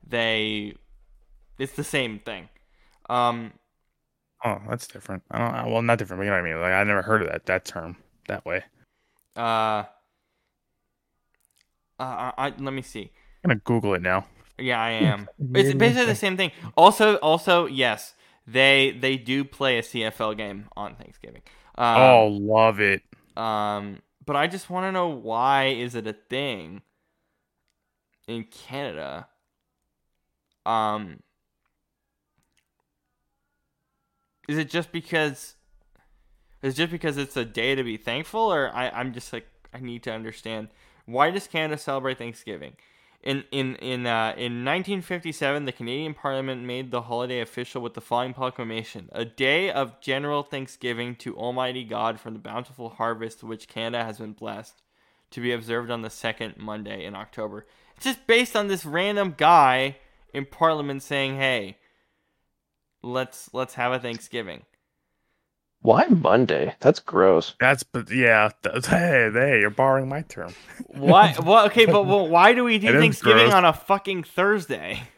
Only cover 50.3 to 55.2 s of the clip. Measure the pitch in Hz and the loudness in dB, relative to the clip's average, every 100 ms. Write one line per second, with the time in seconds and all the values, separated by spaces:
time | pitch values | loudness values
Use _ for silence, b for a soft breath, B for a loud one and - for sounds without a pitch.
50.3 | 147 143 139 135 - 123 117 120 120 - | -6 -6 -10 -12 -10 -8 -6 -8 -10 -12
51.3 | - 120 123 127 127 117 110 113 110 - | -8 -8 -4 -6 -6 -10 -6 -4 -6 -12
52.3 | 110 110 113 123 - 117 - 113 113 113 | -16 -12 -12 -14 -16 -18 -6 -4 -4 -8
53.3 | - 113 113 - - 113 120 113 107 110 | -12 -14 -14 -14 -10 -6 -6 -8 -10 -14
54.3 | 107 113 104 110 _ _ _ _ _ | -14 -12 -12 -14 _ _ _ _ _